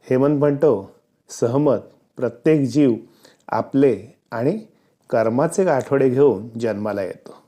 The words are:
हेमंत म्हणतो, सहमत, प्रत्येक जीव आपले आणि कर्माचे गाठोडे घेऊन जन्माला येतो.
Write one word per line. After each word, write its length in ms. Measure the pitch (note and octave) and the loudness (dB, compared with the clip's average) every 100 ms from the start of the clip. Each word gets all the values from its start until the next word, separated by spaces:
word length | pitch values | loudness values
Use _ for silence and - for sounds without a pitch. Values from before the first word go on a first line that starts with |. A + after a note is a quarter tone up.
| - | -2
हेमंत 300 | B2+ C#3 D3 | 0 2 2
म्हणतो, 560 | D3 C#3+ D#3 G#2 G2 _ _ _ _ | 0 2 2 0 -4 _ _ _ _
सहमत, 480 | - A#2 C3+ D3 A2 - _ _ - | -4 -2 0 0 0 -4 _ _ -8
प्रत्येक 520 | B2 - D#3+ D#3 C3+ | -8 -2 0 2 0
जीव 240 | C3 C#3 A2 - _ _ _ - | 2 2 0 -6 _ _ _ -8
आपले 600 | A2 A2 C3+ C#3 G2 G2+ _ _ | -6 -2 2 2 2 -8 _ _
आणि 280 | A2+ C3 A3 G#3+ _ _ _ _ | -4 -4 -4 -10 _ _ _ _
कर्माचे 540 | B2 A2 A#2+ E3 E3 | -2 0 0 -2 0
गाठोडे 460 | F#3 C3+ A#2 C#3 C3+ | 0 0 0 0 2
घेऊन 400 | B2 C#3+ F#2+ A#2 A2+ | 4 2 2 -6 -6
जन्माला 440 | A#2 G#2 G#2+ G2+ | -4 -4 -4 -6
येतो. 320 | F#2+ - - - | -8 -10 -20 -20